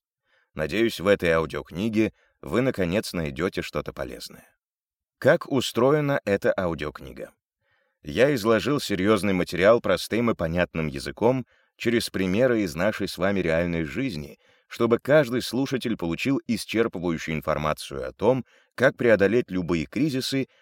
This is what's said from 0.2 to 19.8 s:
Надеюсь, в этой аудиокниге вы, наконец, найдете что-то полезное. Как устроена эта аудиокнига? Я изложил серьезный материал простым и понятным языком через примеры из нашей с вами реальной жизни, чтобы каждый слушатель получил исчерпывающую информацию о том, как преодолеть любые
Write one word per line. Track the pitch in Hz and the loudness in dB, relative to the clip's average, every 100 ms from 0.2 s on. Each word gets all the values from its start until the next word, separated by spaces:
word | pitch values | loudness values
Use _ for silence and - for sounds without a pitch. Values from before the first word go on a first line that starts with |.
| _ _ _ | _ _ _
Надеюсь, | - 78 87 113 - | -6 -4 0 0 0
в | 90 | 0
этой | 98 87 | 2 4
аудиокниге | 82 78 78 69 80 113 107 107 - _ _ | 2 0 -4 -8 -6 -2 0 0 -2 _ _
вы, | 69 95 | -4 -2
наконец, | 131 - 87 98 - | 0 0 0 -2 -4
найдете | 90 76 67 90 - | -4 -6 -4 -4 -4
что-то | 85 76 73 | -6 -6 -8
полезное. | 76 65 58 - - - _ _ _ _ _ _ - | -8 -10 -12 -16 -20 -20 _ _ _ _ _ _ -2
Как | 127 170 - | 2 2 2
устроена | 135 - - 127 151 143 139 | -2 -2 2 4 4 2 -2
эта | - 101 117 - | 0 0 0 0
аудиокнига? | 90 78 73 - 67 62 55 _ _ _ _ _ _ _ | -2 -2 -6 -10 -14 -14 -16 _ _ _ _ _ _ _
Я | 73 73 135 | -6 2 2
изложил | 139 104 110 98 147 | 4 2 2 2 -2
серьезный | - 98 95 110 101 | -2 0 2 2 2
материал | 92 87 85 95 117 | 0 0 4 6 6
простым | 107 90 - 107 117 | 4 -2 0 -2 0
и | |
понятным | - 82 85 87 85 78 | 0 0 0 0 0 -4
языком | 67 67 69 110 131 120 _ _ - | -4 -8 0 0 0 -4 _ _ -8
через | - 117 - | -2 0 0
примеры | 98 95 95 131 113 | -2 0 2 2 2
из | 98 | -2
нашей | 73 98 - 95 | 0 -2 -2 -6
с | - | -2
вами | 92 101 | -2 0
реальной | 85 80 87 82 | 0 0 0 -2
жизни, | 78 76 135 78 73 - _ _ _ | -4 -4 -6 -6 -12 -16 _ _ _
чтобы | - 117 117 | -2 2 2
каждый | - 151 131 120 | 4 4 4 0
слушатель | - 120 139 131 120 104 | -2 -2 -2 -2 -4 -4
получил | 85 80 131 139 - | -4 -2 0 -2 -2
исчерпывающую | 110 - 107 113 92 85 80 - | -4 -2 0 0 -2 -4 -4 -4
информацию | 78 80 73 76 76 - 69 64 | -4 -2 -2 0 -2 -6 -10 -10
о | |
том, | - 104 131 - _ _ | -2 2 2 0 _ _
как | - 123 - | 0 2 2
преодолеть | 120 107 98 120 - | 4 6 4 2 0
любые | 92 82 87 | -2 -2 -2